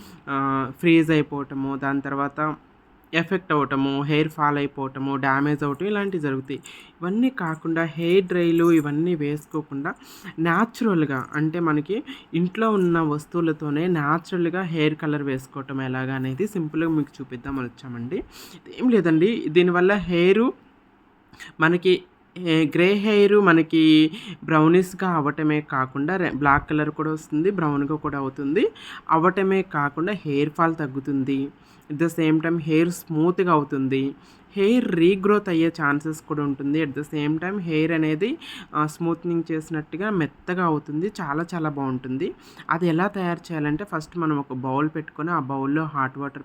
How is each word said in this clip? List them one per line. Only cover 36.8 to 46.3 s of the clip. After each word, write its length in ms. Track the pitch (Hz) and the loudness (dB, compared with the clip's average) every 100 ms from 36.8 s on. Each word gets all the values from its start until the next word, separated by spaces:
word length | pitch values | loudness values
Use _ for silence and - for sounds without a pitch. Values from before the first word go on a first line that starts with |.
| 156 | -2
At 60 | |
the 100 | 135 | -4
same 380 | 147 156 147 160 | -6 -4 -2 -2
time 180 | 175 202 | -4 -6
హెయిర్ 340 | 170 156 160 | -2 0 2
అనేది, 460 | 165 156 156 208 330 - - - | 2 0 0 -2 -4 -10 -18 -8
ఆ, 120 | 147 151 | -4 -2
స్మూత్నింగ్ 680 | 156 170 165 175 170 160 | -2 -2 -2 -2 -2 -2
చేసినట్టుగా 580 | 160 156 156 151 160 208 | -4 -4 -6 -6 -6 -4
మెత్తగా 540 | 202 143 - - 180 | -2 -2 -4 -6 -2
అవుతుంది. 480 | 175 151 143 151 190 214 | 0 0 -2 -4 -4 -6
చాలా 260 | 160 147 170 | -6 -4 -4
చాలా 140 | 175 156 | -4 -4
బాగుంటుంది. 640 | 143 135 127 127 131 185 - - - - | -4 -4 -4 -6 -6 -6 -8 -18 -12 -6
అది 180 | 165 175 | -2 0
ఎలా 180 | 160 196 | 2 0
తయారు 460 | 202 180 170 - | -2 -4 -4 -6
చేయాలంటే 320 | 160 147 151 | -4 -2 -4
ఫస్ట్ 340 | 202 160 156 175 | -4 -8 -8 -4
మనం 200 | 160 147 | -2 -2
ఒక 140 | 139 | -4
బౌల్ 360 | 127 131 131 156 156 | -6 -4 -2 -2 -4
పెట్టుకొని, 340 | 151 - 156 | -10 -8 -4
ఆ 80 | 170 | -4
బౌల్లో 460 | 131 139 135 147 | -4 -4 -2 -2
హాట్ 340 | 160 143 131 135 | -2 -4 -4 -4
వాటర్ 240 | 143 | -10